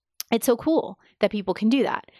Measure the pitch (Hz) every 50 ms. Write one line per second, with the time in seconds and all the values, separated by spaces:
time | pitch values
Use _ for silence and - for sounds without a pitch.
0 | _ _ _ - - - 233 226 - - 240 226 - 311 320 277 - - 190 _
1 | _ _ _ - - 196 - 208 190 190 180 - 214 220 240 277 220 - - -
2 | - - - -